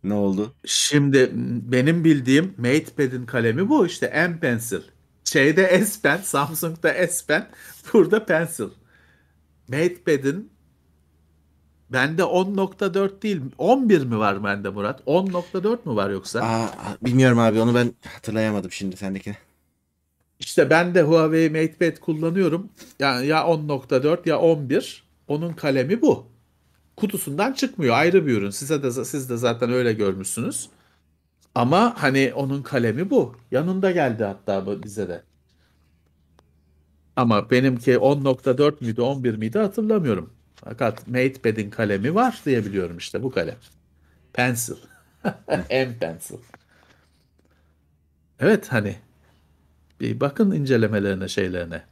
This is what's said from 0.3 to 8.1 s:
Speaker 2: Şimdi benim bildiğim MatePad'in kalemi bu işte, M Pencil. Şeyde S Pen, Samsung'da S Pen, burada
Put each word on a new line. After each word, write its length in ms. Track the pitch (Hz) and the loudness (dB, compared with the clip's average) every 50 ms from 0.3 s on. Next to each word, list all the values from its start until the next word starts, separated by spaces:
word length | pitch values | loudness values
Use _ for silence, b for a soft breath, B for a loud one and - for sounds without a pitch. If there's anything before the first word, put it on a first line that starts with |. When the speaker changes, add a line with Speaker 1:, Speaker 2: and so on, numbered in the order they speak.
| 98 95 104 117 - _ - | 0 -2 -4 -6 -8 _ -8
Speaker 2:
Şimdi 640 | - - - - - 147 147 143 139 135 135 127 - - 120 123 127 120 120 120 120 | -4 -2 -2 0 2 2 2 2 4 6 4 4 4 2 -6 -4 -4 -4 -6 -4 0
benim 320 | 127 127 127 151 170 175 156 | 0 2 2 2 2 4 4
bildiğim 500 | 165 151 139 123 123 135 147 170 190 190 | 4 4 4 4 2 2 2 2 0 -6
MatePad'in 680 | - 120 123 135 160 160 - - - 143 131 131 123 127 | -4 0 0 0 0 0 -4 -4 -2 -2 -2 -2 -8 -10
kalemi 440 | 113 - 123 113 117 110 143 190 226 | -4 -2 0 0 0 0 0 0 2
bu 160 | 302 302 196 | 2 2 2
işte, 200 | 170 - - - | 2 0 -4 -6
M 320 | - - 147 170 180 170 160 | -2 0 0 0 0 -2 -2
Pencil. 420 | 165 135 120 113 117 - 98 85 - - _ _ _ _ _ _ _ | -2 -2 -2 -2 -4 -6 -6 -8 -8 -12 _ _ _ _ _ _ _
Şeyde 640 | - - 151 135 147 160 185 190 156 185 190 214 | -2 2 4 4 4 4 4 4 6 4 4 4
S 160 | 208 - - | 0 -4 -2
Pen, 160 | - 147 147 | 0 0 0
Samsung'da 920 | 185 196 - - 139 143 147 160 - - 165 160 - - 160 - - 185 | 0 -2 -4 -2 -2 -2 -2 -4 -6 -6 -6 -6 -2 -2 0 0 2 -2
S 180 | 165 - - - | -2 -2 -8 -4
Pen, 240 | - 151 160 151 - B B B B B B B - - | -2 -2 -2 -2 -6 B B B B B B B 4 6
burada 320 | 226 170 156 | 6 6 6